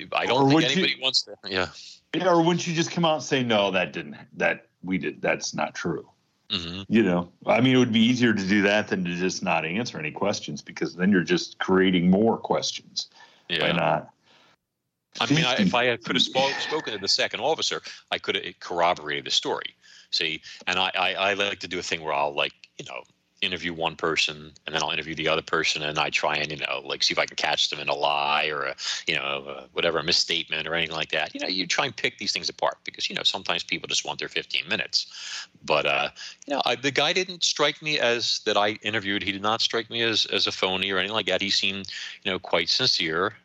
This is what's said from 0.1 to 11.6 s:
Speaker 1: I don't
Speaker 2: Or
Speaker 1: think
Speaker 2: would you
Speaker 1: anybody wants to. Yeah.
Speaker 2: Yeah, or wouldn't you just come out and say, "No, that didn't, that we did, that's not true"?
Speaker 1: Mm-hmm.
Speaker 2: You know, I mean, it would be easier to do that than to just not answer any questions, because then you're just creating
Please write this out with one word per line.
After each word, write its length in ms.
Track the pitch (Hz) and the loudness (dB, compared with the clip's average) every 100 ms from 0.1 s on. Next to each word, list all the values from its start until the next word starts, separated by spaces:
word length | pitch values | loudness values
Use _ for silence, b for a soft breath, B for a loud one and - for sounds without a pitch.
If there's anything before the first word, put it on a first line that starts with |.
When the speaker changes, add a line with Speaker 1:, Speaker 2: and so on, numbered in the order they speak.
Speaker 1:
I 140 | - 90 | -2 2
don't 160 | 120 | 4
Speaker 2:
Or 60 | 139 | 6
Speaker 1:
think 60 | |
Speaker 2:
would 100 | 151 | 6
you 60 | 131 | 4
Speaker 1:
anybody 280 | 143 143 127 | 2 0 0
wants 200 | 131 - | 0 0
to. 120 | - 101 95 | -2 -12 -4
Yeah. 200 | 95 92 B B B _ | -2 -2 B B B _
Speaker 2:
Yeah, 140 | 160 180 | 0 4
or 140 | 170 | 6
wouldn't 240 | 165 175 175 | 6 4 0
you 80 | |
just 160 | 165 160 | -2 -2
come 140 | - | 2
out 100 | 165 | 2
and 80 | 156 | 2
say, 200 | 131 143 | 0 0
"No, 280 | 120 107 101 | 2 4 4
that 220 | 92 87 | 2 -2
didn't, 240 | 87 73 73 - - | -4 -10 -14 -14 -2
that 300 | 87 85 - _ | 0 0 -6 _
we 140 | 87 92 | -4 -2
did, 240 | 76 - | -2 -4
that's 320 | 87 80 - | -2 -2 -2
not 220 | 80 76 | -4 -4
true"? 340 | - 87 78 - _ _ _ - | -4 -4 -4 -8 _ _ _ -8
Speaker 1:
Mm-hmm. 320 | 98 85 92 98 | -6 -6 -10 0
Speaker 2:
You 140 | 110 | 4
know, 280 | 98 87 87 - - | 4 4 0 -6 0
I 140 | 107 | 4
mean, 160 | 127 127 | 6 6
it 20 | |
would 140 | 123 | 6
be 80 | 110 | 6
easier 320 | 113 123 120 | 6 6 4
to 100 | 101 95 | 4 4
do 140 | 104 | 4
that 260 | 98 104 104 | 4 4 2
than 160 | 98 | -2
to 100 | 87 | -2
just 280 | 87 92 90 | 0 -2 -2
not 240 | 92 82 80 | 0 0 0
answer 320 | 92 117 80 | -4 -4 -6
any 120 | 78 | -8
questions, 520 | 65 101 104 - 73 | -2 -2 -2 -4 -12
because 340 | - - 78 85 | -10 -6 -6 2
then 160 | 92 | 4
you're 100 | 95 | 4
just 360 | 80 87 - | 4 2 0
creating 520 | - | -6